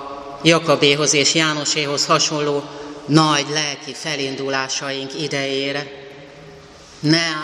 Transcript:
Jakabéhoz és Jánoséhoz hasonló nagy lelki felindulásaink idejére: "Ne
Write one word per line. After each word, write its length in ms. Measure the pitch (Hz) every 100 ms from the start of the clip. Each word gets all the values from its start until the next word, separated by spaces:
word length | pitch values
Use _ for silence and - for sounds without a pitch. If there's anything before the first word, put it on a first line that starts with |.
| - - - -
Jakabéhoz 680 | 160 165 160 139 143 147 147
és 200 | 147 -
Jánoséhoz 720 | 165 156 151 139 156 143 139 -
hasonló 580 | 156 - 151 147 143 143 - - - -
nagy 400 | 156 156 143 139
lelki 440 | 151 147 139 135
felindulásaink 1300 | - 160 143 135 135 135 135 135 - 139 135 135 175
idejére: 680 | 143 139 139 135 139 143 143 - - - - - - - - - - -
"Ne 220 | 151 165 165 156